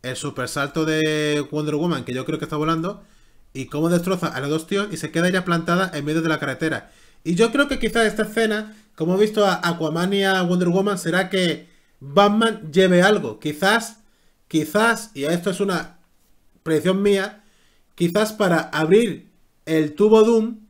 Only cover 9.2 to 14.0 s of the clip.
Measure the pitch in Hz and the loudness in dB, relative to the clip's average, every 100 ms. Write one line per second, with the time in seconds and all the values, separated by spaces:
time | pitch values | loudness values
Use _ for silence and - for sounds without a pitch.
9.2 | 214 214 202 180 175 170 160 165 180 196 | 2 4 2 2 -2 -2 -2 -2 0 0
10.2 | 196 190 175 180 175 180 196 190 165 175 | 2 2 2 0 2 2 0 -2 -2 -2
11.2 | 185 190 180 151 - _ _ _ 135 147 | -2 0 -2 -4 -10 _ _ _ -2 4
12.2 | 202 214 226 214 156 156 190 180 185 208 | 4 4 0 -2 -2 2 4 6 4 2
13.2 | 135 107 151 147 190 220 220 - | -2 -8 -8 0 2 2 -2 -16